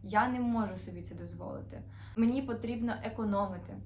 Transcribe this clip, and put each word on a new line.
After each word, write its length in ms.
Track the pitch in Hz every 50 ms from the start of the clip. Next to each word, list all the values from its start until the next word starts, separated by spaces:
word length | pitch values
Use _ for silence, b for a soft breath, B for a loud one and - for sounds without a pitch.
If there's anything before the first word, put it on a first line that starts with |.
| -
я 240 | 196 190 208 233 254
не 120 | 254 247
можу 380 | 247 240 233 226 214 196 185 185
собі 240 | - - 190 175
це 140 | 170 - 170
дозволити, 680 | 175 175 175 170 - 180 - - 170 170 - - - - B B B B B B
мені 260 | 220 226 233 247 269
потрібно 520 | 269 - 233 208 - 226 240 226 233 240 - - -
економити 720 | 214 - - 220 208 202 196 202 190 185 175 175 - - - 95